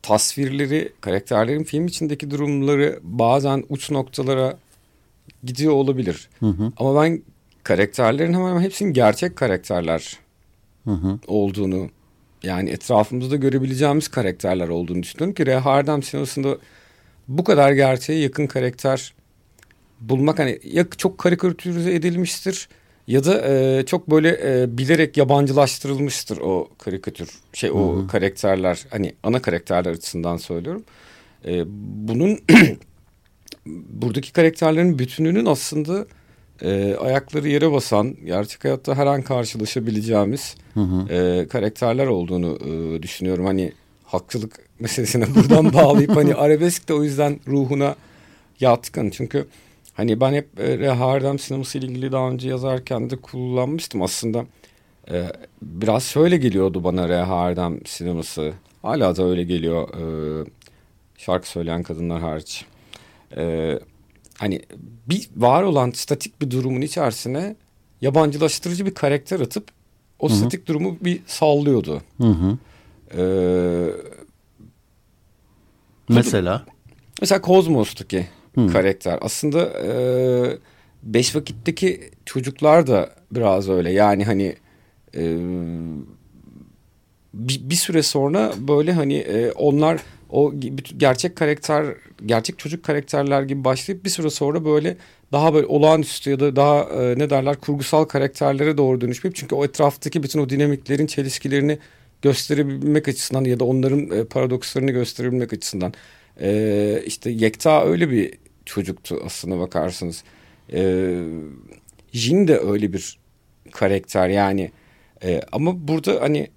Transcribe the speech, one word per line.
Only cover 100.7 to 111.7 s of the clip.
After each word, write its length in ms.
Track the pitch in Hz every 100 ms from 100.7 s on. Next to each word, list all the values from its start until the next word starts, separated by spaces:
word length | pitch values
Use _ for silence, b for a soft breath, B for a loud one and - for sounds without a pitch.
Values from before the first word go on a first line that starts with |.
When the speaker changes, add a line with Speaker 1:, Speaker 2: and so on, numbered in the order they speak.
| 139 - 139 151
Speaker 1:
çelişkilerini 720 | - 135 - 139 139 143 151 b b b _
gösterebilmek 840 | 139 131 - 147 139 135 147 151 151
açısından 380 | 131 - 131 131
ya 140 | 123
da 60 | 123
onların, 540 | 131 131 143 107 95
e, 40 |
paradokslarını 680 | 113 131 127 127 - 143 135
gösterebilmek 640 | 123 117 - 123 127 117
açısından. 400 | 107 - 98 90 B B B B -
E, 600 | 95 107 110 101 104 107 -
işte 240 | - 123
Yekta 560 | 113 110 - 160 156 156
öyle 240 | 170 165
bir 220 | 120 92 - _ _ -
çocuktu 540 | - 90 - - 85 87
aslına 340 | - 87 90
bakarsınız. 640 | 92 85 85 87 87 82 b b b b -
E, 400 | 87 95 92 92 90 82 80 78 67 50